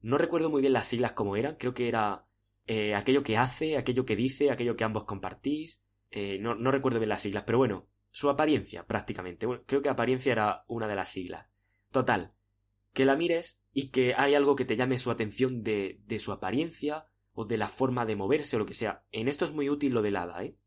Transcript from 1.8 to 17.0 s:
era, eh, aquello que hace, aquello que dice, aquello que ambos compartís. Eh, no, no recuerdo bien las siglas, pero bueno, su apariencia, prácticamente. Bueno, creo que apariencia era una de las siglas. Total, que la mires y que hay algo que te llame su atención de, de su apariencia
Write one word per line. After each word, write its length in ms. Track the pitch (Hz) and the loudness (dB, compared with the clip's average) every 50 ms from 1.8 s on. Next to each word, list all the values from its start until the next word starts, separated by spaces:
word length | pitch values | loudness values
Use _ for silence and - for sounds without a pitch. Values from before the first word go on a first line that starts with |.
| 123 | -2
era, 380 | 120 113 113 110 104 98 - _ _ _ _ _ _ _ _ _ | 0 0 0 0 0 -2 -4 _ _ _ _ _ _ _ _ _
eh, 280 | - 113 110 107 107 104 | -4 -2 0 0 0 0
aquello 280 | 101 101 - 131 143 139 | 0 2 4 4 4 4
que 140 | - 110 | 2 2
hace, 400 | 110 127 127 - - 156 156 156 | 2 2 2 0 -4 -4 -2 0
aquello 280 | 135 120 131 120 127 123 | -2 0 0 0 0 0
que 100 | 117 110 | 0 0
dice, 340 | 101 120 131 131 - 147 143 | 0 0 -2 0 2 2 2
aquello 260 | 123 110 120 120 113 | 2 2 0 -2 0
que 80 | 117 113 | 0 -2
ambos 200 | 110 107 107 101 | -2 -2 -4 -6
compartís. 800 | - 101 98 95 92 90 - - 139 147 151 160 165 - _ _ _ _ _ _ _ | -6 -8 -8 -8 -10 -10 -6 -4 -4 -4 -4 -6 -12 -16 _ _ _ _ _ _ _
Eh, 300 | - - 101 101 98 98 | -8 -6 -6 -4 -4 -4
no, 160 | 104 117 117 | -2 -2 -2
no 160 | 104 113 131 | 0 2 2
recuerdo 280 | 135 135 135 131 120 113 | 2 4 2 2 2 2
bien 100 | 110 107 | 2 0
las 120 | 104 - | 0 -2
siglas, 220 | - 104 98 104 - | -2 -4 -4 -4 -2
pero 120 | - 110 | 2 2
bueno, 300 | 120 131 - 98 90 - _ _ _ _ _ | 4 4 2 0 -4 -8 _ _ _ _ _
su 180 | _ - - 143 | _ -2 0 0
apariencia, 560 | 143 147 156 151 151 120 - - - 87 - | 2 4 4 2 2 2 0 -6 -12 -14 -8
prácticamente. 600 | _ - 104 - - 107 95 90 90 87 - 110 | _ -4 -4 -4 -4 -8 -8 -8 -10 -8 -4 -4
Bueno, 180 | 117 123 117 - | -4 -4 -4 -4
creo 160 | - 135 143 | 0 0 0
que 80 | 139 147 | 2 0
apariencia 420 | 127 113 117 120 131 127 131 143 | 0 0 2 2 0 2 2 2
era 320 | 120 110 107 104 95 - _ | 2 4 2 2 0 -2 _
una 200 | _ 117 117 113 | _ -6 -4 -4
de 80 | 107 104 | -2 -2
las 140 | 98 90 - | -4 -4 -6
siglas. 380 | - 95 90 90 87 80 - _ _ _ _ _ _ _ _ _ | -8 -10 -10 -10 -12 -14 -16 _ _ _ _ _ _ _ _ _
Total, 420 | - 135 127 - 123 98 85 - _ _ _ _ _ _ _ _ _ _ _ _ _ | 0 0 2 2 0 0 -2 -6 _ _ _ _ _ _ _ _ _ _ _ _ _
que 120 | - 135 | 4 4
la 100 | 135 139 | 4 6
mires 440 | 151 170 170 170 165 170 - - _ _ _ _ | 4 2 2 0 0 -2 -6 -18 _ _ _ _
y 160 | 135 131 131 | -4 -4 0
que 240 | - 131 127 123 - | 2 2 4 4 4
hay 180 | 110 139 143 143 | 4 4 6 6
algo 220 | 143 143 143 143 | 6 6 4 4
que 100 | 139 127 | 2 2
te 100 | - 113 | -2 0
llame 220 | 110 127 131 131 | 0 0 0 0
su 140 | 120 - 123 | -2 0 -2
atención 520 | 117 117 113 104 101 - 127 127 127 120 107 | -2 -2 -2 -4 0 0 0 0 0 -4 -4
de, 360 | 110 107 101 98 92 - - - | -2 -2 -2 -2 -4 -6 -12 -10
de 140 | - 113 104 | -8 -8 -6
su 120 | - - | -4 -6
apariencia 720 | 98 92 - - 110 131 160 170 160 - - 147 151 156 | -8 -4 -4 -2 0 0 -2 -2 -6 -6 -4 -4 -4 -6